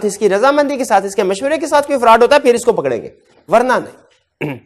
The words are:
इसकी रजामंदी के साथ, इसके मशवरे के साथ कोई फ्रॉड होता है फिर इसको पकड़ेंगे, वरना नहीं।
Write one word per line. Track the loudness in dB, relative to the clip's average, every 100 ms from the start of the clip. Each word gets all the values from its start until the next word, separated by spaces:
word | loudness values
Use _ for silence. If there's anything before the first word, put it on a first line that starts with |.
इसकी | -2 -2 0
रजामंदी | 2 2 2 0 -2
के |
साथ, | 0 0
इसके | 0 -2
मशवरे | -2 -2 -4 -4
के | -2
साथ | -2
कोई | 0 0
फ्रॉड | 4 4
होता | 4 4
है |
फिर | 2
इसको | 0 0
पकड़ेंगे, | -2 -2 -6 -8 _ _ _ 0
वरना | 2 2 -2
नहीं। | -6 -16 _ _ _ -12 -10 -10